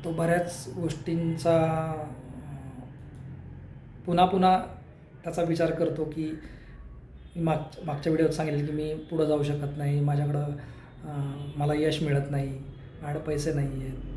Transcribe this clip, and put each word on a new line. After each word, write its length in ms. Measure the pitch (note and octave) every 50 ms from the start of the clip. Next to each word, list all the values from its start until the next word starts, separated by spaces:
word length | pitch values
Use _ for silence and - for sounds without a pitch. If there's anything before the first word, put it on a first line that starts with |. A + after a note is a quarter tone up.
| D3
तो 80 | E3
बऱ्याच 580 | E3 D#3+ E3 E3+ E3+ F3 F3 - - - - F#3+ -
गोष्टींचा, 1080 | F#3 E3+ D#3 - - - - E3 E3 E3 E3 E3 E3 - E3+ E3 E3 D#3+ D#3+ D#3+ D#3+ D#3+ D#3+ D#3+
अं, 840 | D#3 D3+ D3 - - - - - - - - - - - - - - - - - - - - - - - - - - - - - - - - - - - - - - -
पुन्हा 200 | F3+ E3+ F3 F3+
पुन्हा 400 | F#3 G3 F#3 F#3 F#3 F#3 F#3 - - - - - - - - - - - - -
त्याचा 180 | E3+ - F3+
विचार 300 | E3+ E3 D#3+ C#3+ E3 D#3+
करतो 320 | - - E3+ D#3+ C#3+ D#3 D#3
की 360 | D#3 - E3 D#3 D#3 D#3 D#3 - - - - - - - - - - - - - - - - - - -
मी 60 | F3
माग-, 440 | E3 D#3+ D#3 C#3+ - - - - -
मागच्या 280 | D#3 C#3+ C#3+ - E3 D#3
व्हिडिओत 200 | D#3+ D#3+ D3+ -
सांगितलं 320 | - D#3+ D3+ D3+ D3 D3
की 60 | D#3
मी 220 | D3+ D3+ D3+ D#3 D#3
पुढं 320 | D#3 - - E3+ D#3+ D#3
जाऊ 180 | D3 D3+ D3 C#3+
शकत 340 | C#3+ D3 D3 C#3+ C#3+ C#3+
नाही, 240 | D3 C#3+ C#3+ C#3+ D3
माझ्याकडं, 420 | C#3+ C#3+ C#3+ C#3+ D3 C#3+ D3 C#3+ D3 C#3+ C#3+ - - - - - - - - - D#3+
अं, 460 | D#3 D3 C#3+ C#3 C#3 C#3 C#3+ C#3+ C#3+ -
मला 180 | D3 C#3+ D3 D3+
यश 300 | D3+ D#3 D#3 D3+ - E3
मिळत 280 | D3 C#3+ C#3+ C#3 -
नाही, 180 | C#3+ C3+ C3+ C3+ C3+ C3+ C#3 - - - - - - -
माझ्याकडे 180 | - D3 D3 D#3
पैसे 340 | - D#3 D3+ C#3+ - E3 D3+
नाही 140 | C#3+ C#3
आहेत 300 | C3+ C3+ C3+ C3 C3 C3 A#2 A2+ - -